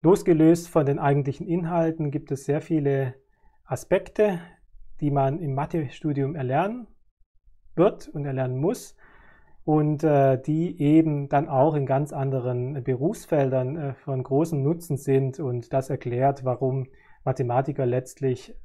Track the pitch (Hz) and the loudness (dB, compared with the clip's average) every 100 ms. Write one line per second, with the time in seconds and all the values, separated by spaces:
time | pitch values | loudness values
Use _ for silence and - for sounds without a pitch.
0 | 160 170 170 165 160 170 - 170 139 143 | 4 4 4 6 6 4 2 0 2 0
1 | 143 143 139 - 180 170 165 175 165 160 | 2 2 0 -6 -4 -4 -2 0 0 -2
2 | 147 139 - 139 - 147 143 160 143 139 | -4 -4 -6 -8 -2 -2 0 0 2 0
3 | 131 - _ _ _ _ _ 127 - 185 | -2 -8 _ _ _ _ _ -10 0 -2
4 | 190 - 214 180 170 - _ - - - | 0 0 0 0 -10 -20 _ -20 -18 -4
5 | 147 139 135 151 156 135 151 170 135 - | -2 2 0 0 -4 -4 -4 -4 -6 -6
6 | 156 139 139 160 127 135 190 247 226 - | -4 -2 -2 -4 -2 0 -2 -4 -14 -20
7 | _ _ _ _ _ - - - 190 - | _ _ _ _ _ -20 -12 2 2 2
8 | - 160 143 131 131 127 156 247 - - | -12 -8 -6 -4 -2 0 -2 -2 -10 -20
9 | - - - _ _ - - 151 151 151 | -20 -20 -20 _ _ -10 0 2 2 2
10 | 160 143 139 131 131 156 170 - 147 156 | 2 6 6 4 0 -2 -2 0 4 6
11 | 160 147 139 139 - 135 151 151 135 135 | 6 0 0 0 0 2 4 2 0 0
12 | 147 143 135 135 123 123 127 147 120 127 | 0 -4 -2 -2 -2 -4 -4 -6 -4 0
13 | 151 226 - 156 135 131 127 160 143 131 | -2 -4 -2 0 2 0 -2 -4 -8 -8
14 | - 131 127 135 170 156 135 170 - 139 | -6 -6 0 0 2 0 0 -2 -4 -6
15 | - 135 135 127 143 123 117 135 135 131 | 2 2 2 -4 -6 -6 -2 -4 -2 -6
16 | 123 120 135 135 127 123 135 135 127 - | -4 0 0 0 -4 -2 -2 -2 -6 -14
17 | _ - - 131 123 120 139 143 127 123 | _ -8 -6 -2 0 0 0 -2 0 0
18 | 131 - 135 127 - - | -4 -4 -4 -4 -8 -18